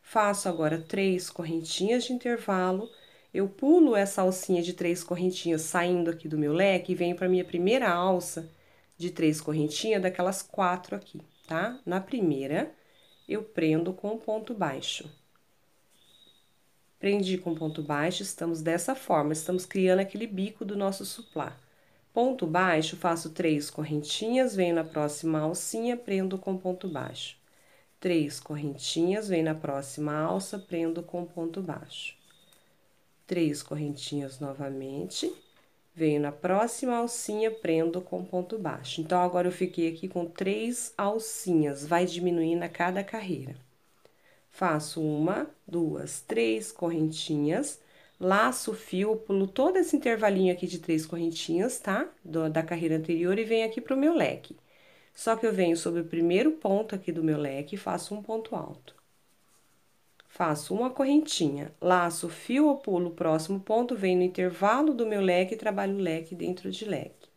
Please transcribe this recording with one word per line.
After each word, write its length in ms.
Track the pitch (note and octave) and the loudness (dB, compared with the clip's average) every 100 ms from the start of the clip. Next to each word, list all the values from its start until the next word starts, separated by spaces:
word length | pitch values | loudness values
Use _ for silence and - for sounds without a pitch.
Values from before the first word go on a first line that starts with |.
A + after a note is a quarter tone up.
Faço 480 | - A3+ G#3 G3 F#3+ | -2 2 2 2 -2
agora 300 | E3 D#3 D#3+ | 0 0 0
três 500 | D#3+ G3 G3 F3+ F3+ | -2 0 2 0 -4
correntinhas 760 | - D#3+ E3 D#3+ - G3 A#3+ | -8 -4 -4 -4 -2 2 2
de 80 | A#3+ | 0
intervalo, 760 | B3 B3 A#3 A3+ F#3+ F#3 F#3+ A3+ - - - _ | -4 -2 -4 0 2 2 0 -4 -14 -20 -20 _
eu 140 | F#3 G3 | -2 -2
pulo 480 | - C4+ F4 D4+ G#3+ | 0 6 8 8 6
essa 260 | G3 G3 | 2 4
alcinha 400 | F#3 F#3 - F3+ | 2 2 2 2
de 100 | E3+ | 2
três 300 | F3+ F3 F3 | -2 -2 -2
correntinhas 600 | - F3 F3+ F3+ E3+ D#3+ | -2 0 0 0 0 0
saindo 460 | D#3+ F3+ F3 F3+ E3 | 0 0 2 2 0
aqui 200 | D#3+ D#3+ | -2 -4
do 100 | D3+ | 0
meu 140 | D3+ | 2
leque 400 | D#3 G3 F#3 F3 | 4 4 4 0
e 20 | |
venho 220 | F3+ F3 F3+ | 0 0 0
pra 120 | F#3 | 4
minha 160 | F#3 | 2
primeira 460 | F3 E3+ F3+ B3+ A3+ | 2 0 2 4 4
alça 580 | F3 F#3 F3+ F3 - D#3+ - _ _ _ _ | 4 4 2 0 -8 -10 -16 _ _ _ _
de 140 | F3 | -8
três 300 | F3+ D#3+ D3+ | 2 2 2
correntinhas, 600 | - D#3 D3+ - A3 G#3+ | -2 0 0 0 2 2
daquelas 420 | F#3 F#3 F3+ F#3+ | 2 0 -2 -2
quatro 520 | - - F#3 F#3 - | -6 0 0 0 -4
aqui, 260 | G3 - - - _ | -10 -10 -18 -20 _
tá? 320 | - D#3+ G#3 B3 | -6 -2 -2 -6
Na 160 | - F#3 | -4 -4
primeira, 720 | F#3+ C4 F3+ C3+ C3+ D#3+ D#4 - _ _ _ _ - | -2 0 2 2 0 -2 -2 -8 _ _ _ _ -6
eu 140 | G#3+ | -6
prendo 500 | G#3+ - D#3+ D#3 E3+ | -4 0 4 4 2
com 240 | F#3 G3+ A3 | -2 -4 -4
ponto 380 | - G#3+ G#3+ | -2 -4 -4
baixo. 560 | A3+ E3 C#3 - - D3+ - _ _ _ _ _ _ _ _ _ _ - _ _ _ _ _ _ _ | -2 -2 -2 -6 -8 -10 -20 _ _ _ _ _ _ _ _ _ _ -20 _ _ _ _ _ _ _
Prendi 360 | G3 G3+ F#3 F#3 | 0 2 0 -2
com 160 | F3 D#3+ | -2 -4
ponto 260 | D#3 D#3 | -4 -6
baixo, 400 | D3 D3 D#3+ F#3 | -4 0 0 -2
estamos 400 | - - E3+ E3 | -8 -6 -4 -2
dessa 320 | D#3+ F3 E3+ | 0 -2 -2
forma, 380 | C4+ - E3 D3 | -6 0 2 2
estamos 340 | D#3 - F#3 F#3 | -2 -2 -4 -2
criando 320 | G3 F#3 F#3 | 2 4 4
aquele 300 | G3 G3+ A3+ | 2 -4 -6
bico 360 | F#3+ G3 - | -4 -4 -6
do 120 | G3+ G3+ | -6 -2
nosso 280 | G3 G3 | -2 -4
suplá. 540 | G3 - - D#3+ C3+ - _ _ _ _ _ | -10 -12 -10 -8 -8 -10 _ _ _ _ _
Ponto 320 | - B3+ B3+ E3 | 0 2 2 0
baixo, 500 | E3 F#3 D#3+ D#3+ F#3 | 4 4 4 2 -2
faço 340 | F3+ E3 E3 | 0 0 -4
três 400 | - E3 D3 C#3+ | -2 2 2 -2
correntinhas, 840 | - D3+ D3+ D3 - A3 B3+ B3+ | -8 -4 -4 -4 -4 0 2 2
venho 220 | G3 F3 E3+ | 2 2 2
na 80 | |
próxima 560 | D#3+ D#3 D3 D3+ E3 D#3 | 0 -2 -2 -2 0 0
alcinha, 560 | D#3 F3+ - A3+ A#3 A#3+ | 0 -2 -6 -4 -2 -4
prendo 420 | A#3+ G3 F#3+ F#3+ | -2 -2 0 -4
com 180 | F#3+ F#3+ | -4 -4
ponto 300 | F#3 F3+ F#3+ | -4 -4 -6
baixo. 500 | D3 B2+ B2 - - _ _ _ _ _ _ | -6 -8 -10 -12 -14 _ _ _ _ _ _
Três 400 | F#3 E3+ C#3+ - | 0 2 0 -4
correntinhas, 880 | - D3+ D3 C#3 - E3 F3 G3+ G#3 | -10 -6 -6 -6 -4 0 2 2 2
venho 200 | F3 D#3+ | 2 2
na 80 | |
próxima 600 | D#3 D3+ C#3 C#3 - D3+ | 0 -4 -4 -6 -6 -2
alça, 440 | D3+ D#3+ F#3 F#3+ G3+ | 0 0 -2 -4 -10
prendo 440 | F#3+ E3+ E3 E3 | -6 -2 -2 -4
com 220 | E3+ F3+ | -6 -8
ponto 380 | F3 - E3 E3 | -8 -6 -6 -6
baixo. 520 | F3+ C#3+ - - - - _ _ _ _ _ _ _ _ _ _ - | -8 -8 -10 -12 -12 -14 _ _ _ _ _ _ _ _ _ _ -6
Três 360 | F3 D#3+ D3 | 0 2 0
correntinhas 760 | - D3+ D3 C#3 - C#3+ C#3 C3 | -6 -6 -6 -6 -6 -6 -6 -8
novamente, 920 | C#3+ C#3 C#3 C3+ C3+ C#3 F#3 - F4+ - _ _ _ _ _ | -10 -6 -6 -6 -8 -8 -8 -4 -6 -6 _ _ _ _ _
venho 260 | E3 D#3 D3 | 0 2 2
na 100 | D3 | 0
próxima 680 | D3 F3+ F#3+ A#3+ - B3+ A#3+ | -2 0 2 2 -2 -2 0
alcinha, 520 | A#3+ - - G#3+ A3 | -2 -4 -4 0 0
prendo 520 | A3 E3+ D#3+ E3 F3 | 0 0 2 2 0
com 200 | F3+ F3+ | -6 -8
ponto 360 | F#3 F3+ F3+ - | -4 -4 -4 -4
baixo. 420 | D#3 C3 - - | -4 -6 -8 -8
Então, 200 | D#3+ F3+ | 0 2
agora 280 | F3+ F3 F3+ | 4 2 0
eu 40 | |
fiquei 360 | F3+ F#3 F3 E3 | 0 -4 0 -2
aqui 180 | D#3+ F#3 | -2 -6
com 200 | F3+ E3+ | -4 -6
três 640 | - F#3+ G#3 A3+ B3 - - | -4 -2 -2 -4 -4 -8 -2
alcinhas, 880 | G3+ A3 A3 - F#3 E3 D3 C#3 D3 | -2 -2 -4 -6 2 4 4 0 0
vai 180 | E3+ | 2
diminuindo 580 | F3+ E3+ F3+ E3+ E3 E3+ | 2 0 0 2 2 0
a 60 | E3+ | -2
cada 340 | - F3+ F#3 | -2 -2 0
carreira. 540 | G3 A3 G3 C#3+ C3 B2+ _ _ _ _ _ _ _ _ _ | -4 -8 -6 -6 -6 -14 _ _ _ _ _ _ _ _ _
Faço 500 | - F#3 D#3 D#3 - | -2 0 0 -2 -2
uma, 480 | D#3 D3+ D#3+ G#3 D4+ - - | -2 2 0 0 -4 -10 -6
duas, 540 | E3+ D#3+ D3 D3 - | -2 -2 -2 -8 -10
três 500 | - A3 A#3 A3 - | -4 0 2 0 -4
correntinhas, 1120 | - E3+ E3+ D#3 D#3 - D3+ D3 F#3+ D4 - _ _ - _ | -4 -2 0 0 -2 -4 0 2 0 -2 -8 _ _ -20 _
laço 520 | F3+ G3 A#3 B3 - | 2 4 4 0 -6
o 20 | |
fio, 420 | G#3 - F#3 G#3 G#3+ | -8 -6 -2 0 -2
pulo 320 | - G3 F#3+ | 0 0 0
todo 300 | - D4 F#4 | 2 2 4
esse 180 | F4+ C#4+ | 2 2
intervalinho 560 | B3+ A3+ G#3+ G3 F#3 | 2 4 4 4 4
aqui 140 | F3+ F3 | 2 -4
de 120 | E3+ | -6
três 280 | E3 D#3+ D#3+ | -2 -2 0
correntinhas, 760 | E3+ E3 E3 - E3 A3+ - | -4 -2 -4 -2 0 0 -2
tá? 260 | - G3 F4+ - | -2 -2 -2 -8
Do, 260 | F3 D#3+ D#3+ | -6 -2 0
da 120 | D#3+ | 0
carreira 340 | D#3+ F3 E3 D#3+ | -2 -2 0 0
anterior 420 | D#3+ E3 F3 G3+ | 0 0 2 0
e 60 | |
venho 220 | A3 A3+ A3 | 2 0 0
aqui 140 | A3 | -4
pro 160 | A#3+ C4+ | -2 2
meu 180 | D4 | 4
leque. 400 | E4 D3+ - - - _ _ _ - _ | 4 2 -2 -12 -20 _ _ _ -20 _
Só 200 | - - | -6 0
que 120 | A3+ A3+ | 2 2
eu 60 | |
venho 260 | F#3+ F3 E3 | 4 4 4
sobre 240 | E3+ E3+ | 0 -2
o 20 | |
primeiro 480 | E3 E3+ E3+ F3+ D4 | -2 2 4 6 4
ponto 420 | D#4 G#3 G3 G#3+ | 2 0 2 0
aqui 160 | G3 F#3 | -6 -6
do 140 | E3 | 0
meu 140 | D#3+ D3+ | 0 2
leque 360 | D3 C3+ D3+ | -2 -4 -6
e 40 | G3 | -8
faço 360 | F#3+ F3 - | -4 -6 -6
um 80 | G#3 | -10
ponto 320 | G3+ A3 A3 | -6 -6 -6
alto. 400 | G3 - D3+ - - _ _ _ _ _ _ _ _ _ _ _ _ - | -8 -8 -14 -20 -20 _ _ _ _ _ _ _ _ _ _ _ _ -20
Faço 460 | - E3+ D3+ - | -2 0 0 -2
uma 160 | G3+ B3+ | -2 -2
correntinha, 800 | B3+ C4+ D4 D#4 - D#3 C#3+ - - | 0 4 4 4 0 0 0 -8 -2
laço 460 | F3 F3+ F3 E3 F3 | 4 6 4 -2 -8
o 20 | |
fio, 400 | - - B3+ D4+ | -10 -2 4 4
eu 60 | |
pulo 340 | C#4 - F3+ F3 | 4 0 0 0
o 60 | |
próximo 440 | E3+ D#3+ D#3 D#3+ G3 | 0 2 2 2 -4
ponto, 380 | F#3+ A3 B3 A#3 | 0 0 2 0
venho 220 | F#3+ F3+ | 2 4
no 60 | |
intervalo 680 | F3+ F3+ F3+ F3 G3 B3 D#4 | 4 2 -2 2 4 4 4
do 140 | B3 A3 | 2 0
meu 160 | G#3 | 2
leque 320 | F#3+ F3+ F#3 | 4 4 2
e 20 | A3 | 0
trabalho 400 | A3 G3+ G3 G3 | -2 0 -2 0
leque 380 | F3+ D#3+ E3 | 0 -2 -6
dentro 360 | F3 E3+ F#3 F#3+ | -6 -6 -4 -6
de 140 | F#3+ | -8
leque. 460 | G#3+ D3+ - - - | -6 -6 -6 -14 -20